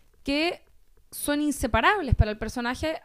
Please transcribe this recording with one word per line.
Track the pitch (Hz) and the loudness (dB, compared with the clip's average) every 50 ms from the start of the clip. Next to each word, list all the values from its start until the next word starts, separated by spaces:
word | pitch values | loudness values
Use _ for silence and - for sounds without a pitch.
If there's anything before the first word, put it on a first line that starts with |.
| _ _ _ - - | _ _ _ -10 -4
que | 277 277 294 320 349 359 - _ _ - - _ _ - _ _ _ | -2 0 0 0 0 -2 -6 _ _ -20 -20 _ _ -20 _ _ _
son | - - - - 294 294 | -14 -6 -2 -2 0 0
inseparables | 302 294 277 - - 240 214 226 254 359 427 403 320 247 - | 0 0 -2 -2 -2 0 2 2 4 4 2 2 2 2 4
para | - - 214 | 4 4 2
el | 214 | 0
personaje, | 220 226 220 - 254 240 233 254 - - 311 320 - - | -6 -6 -8 -6 -4 -4 -4 -4 -4 -4 -4 -4 -4 -2